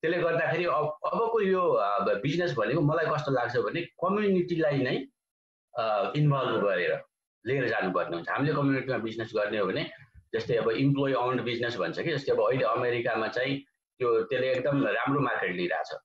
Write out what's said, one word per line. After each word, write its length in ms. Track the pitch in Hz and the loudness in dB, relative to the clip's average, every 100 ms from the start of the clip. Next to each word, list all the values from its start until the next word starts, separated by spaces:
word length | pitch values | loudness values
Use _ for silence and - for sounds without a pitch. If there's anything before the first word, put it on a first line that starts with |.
त्यसले 160 | 160 175 | -2 0
गर्दाखेरि 480 | 165 160 156 165 175 | 0 0 0 0 0
अब, 320 | 147 151 - 151 | 0 -2 -4 -4
अबको 360 | - 226 226 | -2 0 2
यो, 200 | 190 185 | 2 4
अ, 380 | 175 120 101 101 | 4 2 2 0
बिजनेस 560 | 104 101 135 160 175 143 | 0 0 0 0 0 0
भनेको 240 | 107 156 | 0 2
मलाई 240 | 147 160 151 | 2 2 0
कस्तो 260 | 151 143 | 0 0
लाग्छ 260 | 131 117 127 | 0 0 0
भने 240 | 104 165 | 0 -2
कम्युनिटीलाई 960 | - - 175 202 208 185 175 165 151 139 | -8 -4 -2 2 2 2 2 0 2 2
नै, 280 | 127 208 - _ _ _ _ _ _ - | 0 -2 -4 _ _ _ _ _ _ -4
अ, 360 | 113 104 98 147 | 0 0 0 2
इन्भल्भ 500 | 147 139 123 113 101 | 2 2 0 0 2
गरेर 360 | 90 82 78 - _ _ _ 110 | 2 0 -2 -6 _ _ _ -4
लिएर 200 | 135 120 | -2 0
जानुपर्ने 480 | 110 95 90 85 85 | -2 -2 -2 -2 -6
हुन्छ। 140 | 82 | -4
हामीले 240 | 104 147 | -2 0
कम्युनिटीमा 440 | 147 139 135 127 120 | 2 2 0 -2 -4
बिजनेस 340 | 110 113 110 107 | -4 -6 -4 -2
गर्ने 220 | 104 107 | -2 0
हो 100 | 95 | -2
भने 240 | 120 170 - - - _ | -2 -6 -12 -20 -20 _
जस्तै 220 | 113 110 117 | -6 0 0
अब 140 | 110 | 0
इम्प्लोइ 440 | 113 139 139 139 | 2 2 2 0
ओन्ड 280 | 127 123 127 | 0 0 -2
बिजनेस 360 | 113 117 120 104 | -2 -4 -4 -2
भन्छ 220 | 87 - | -4 -4
कि, 120 | 165 | -4
जस्तै 200 | 143 135 | -4 0
अब 100 | 160 | 2
अहिले 220 | 120 131 | 2 2
अमेरिकामा 640 | 123 117 123 120 123 110 110 | 0 0 0 0 -2 -2 -2
चाहिँ 360 | 120 131 139 - _ _ _ | -2 -2 -4 -8 _ _ _
त्यो, 240 | 120 113 | 2 2
त्यसले 300 | 113 127 131 | 2 0 0
एकदम 360 | 127 147 139 110 | 0 0 0 0
राम्रो 340 | 107 127 143 | 0 0 0
मार्केट 340 | 131 104 92 90 | 0 0 -2 -2
लिइरहेछ। 420 | 87 80 - - | -2 -2 -4 -10